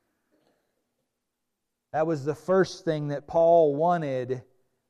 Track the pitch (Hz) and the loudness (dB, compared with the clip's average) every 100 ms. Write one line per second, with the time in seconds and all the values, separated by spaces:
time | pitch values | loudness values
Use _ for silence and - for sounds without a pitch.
0 | _ _ _ _ _ _ _ _ _ _ | _ _ _ _ _ _ _ _ _ _
1 | _ _ _ _ _ _ _ _ _ 147 | _ _ _ _ _ _ _ _ _ -6
2 | 160 156 139 139 - 190 175 - 170 151 | -4 -4 -6 -8 0 0 0 -4 -6 -6
3 | 147 143 - 165 165 170 151 143 170 175 | -6 -8 -4 2 4 6 4 2 0 0
4 | 143 127 123 127 - _ _ _ | -2 -6 -6 -8 -10 _ _ _